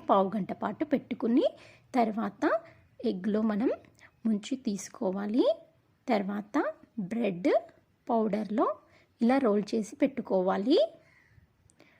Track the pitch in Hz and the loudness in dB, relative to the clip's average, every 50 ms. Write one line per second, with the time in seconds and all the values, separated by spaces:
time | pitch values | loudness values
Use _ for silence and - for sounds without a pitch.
0 | - - 233 196 190 190 185 220 180 - - - - 208 214 - 320 - 285 - | 2 4 4 4 4 2 0 -4 -4 -6 -6 -6 -6 -6 -4 -6 -2 -2 -2 -2
1 | - - 226 - - 233 233 285 453 605 - - - - - - _ _ - 262 | -2 -6 -8 -4 -2 2 2 4 2 2 -2 -6 -14 -20 -20 -20 _ _ 0 0
2 | 233 220 202 226 214 202 202 - - 330 571 659 - - - - _ _ _ - | 2 2 0 -4 -6 -6 -4 -2 0 0 0 0 -2 -8 -18 -20 _ _ _ -6
3 | - 233 208 185 180 214 202 214 220 220 208 196 240 339 587 - - - _ _ | -4 -4 -4 -2 -2 0 0 0 0 0 0 0 0 0 -2 -2 -6 -16 _ _
4 | - - _ _ - 226 220 202 - - 277 262 - 226 202 190 - - - - | -20 -20 _ _ -2 -2 -2 -2 -2 -6 -8 -6 -4 -4 -4 -4 -8 -12 -10 -6
5 | 240 190 185 196 202 208 214 254 370 554 659 - - - _ _ _ _ _ _ | -4 -4 -2 -4 -4 -2 0 2 2 2 0 -2 -6 -16 _ _ _ _ _ _
6 | _ - 240 202 196 190 202 208 202 - - 285 392 605 622 - - _ _ - | _ 0 0 0 0 -2 -6 -8 -8 -4 -2 -2 -2 -2 -4 -8 -16 _ _ -8
7 | 190 170 220 233 240 202 185 170 185 294 453 679 679 - - _ _ _ _ _ | -8 -6 -4 -2 -2 -2 -2 -2 0 2 2 2 0 -4 -10 _ _ _ _ _
8 | _ - 247 226 220 220 185 214 214 190 202 226 349 508 622 - - _ _ _ | _ -2 -2 0 0 0 -2 -2 -4 -4 -2 0 0 0 -2 -4 -12 _ _ _
9 | _ _ _ _ 240 226 254 277 269 214 202 208 202 - - 226 208 - - - | _ _ _ _ 2 2 4 4 2 2 2 0 0 -2 -4 -4 -4 -6 -2 0
10 | 294 277 - - - - - 190 180 190 190 196 196 240 302 453 622 659 - - | 0 0 0 -4 -4 -2 0 0 2 2 0 0 2 2 4 4 4 2 -2 -10
11 | _ _ _ _ _ _ _ - _ _ _ _ _ _ _ _ _ _ _ | _ _ _ _ _ _ _ -20 _ _ _ _ _ _ _ _ _ _ _